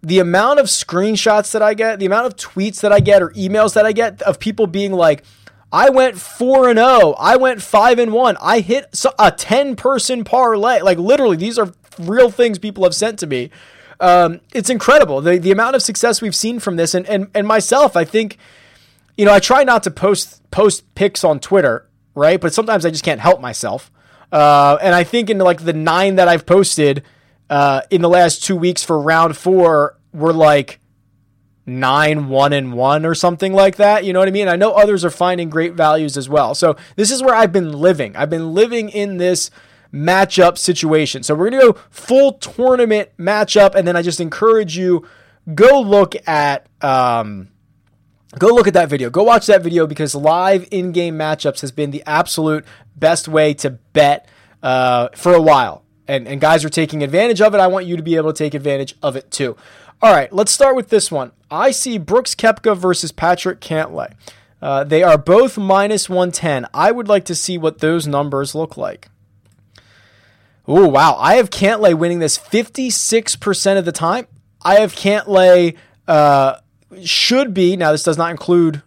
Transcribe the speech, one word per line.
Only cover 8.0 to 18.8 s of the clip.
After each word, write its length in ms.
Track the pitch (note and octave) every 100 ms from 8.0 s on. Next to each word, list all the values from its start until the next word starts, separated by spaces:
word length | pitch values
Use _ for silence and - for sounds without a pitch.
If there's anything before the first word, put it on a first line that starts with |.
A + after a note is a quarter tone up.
| A#3
one. 240 | G#3+ B3 F3+
I 200 | E3 A3+
hit 340 | F3 C4 -
so-, 200 | - C4+ -
a 120 | G#3
ten-person 920 | - - A#3+ C#4 A#3 B3+ C4+ - B3+
parlay." 560 | G#3 B3 B3 G#3+ A3 A#3
Like, 180 | F#3 E3+
literally, 380 | F3+ D4 B3+ E3
these 220 | G3+ A#3
are 140 | G3 - _ -
real 320 | E3+ A3+ A#3+
things 280 | G3 A#3+ F#3+
people 260 | G#3+ G3
have 100 | F#3
sent 240 | E3+ G#3+ G#3+
to 60 | D#3+
me. 240 | C3 B2 - - _ _ -
Um, 420 | F#3 F3 E3+ F3 _
it's 180 | B3+ G#3
incredible. 500 | A#3+ - D4 A3+ C3+
The, 180 | D#3 F3+
the 120 | F3
amount 240 | G3 A#3
of 80 | C4
success 400 | - G#3 A#3+ A#3
we've 120 | A3
seen 260 | E3 A3 A#3+
from 160 | G#3 E3+
this, 180 | E3
and, 120 | F#3 F#3
and, 220 | G#3 G3
and 120 | G#3 G#3
myself, 500 | A3 - B3+ C#4+ F3
I 80 |
think, 340 | D#3+ A3 A3 - _ _ _ _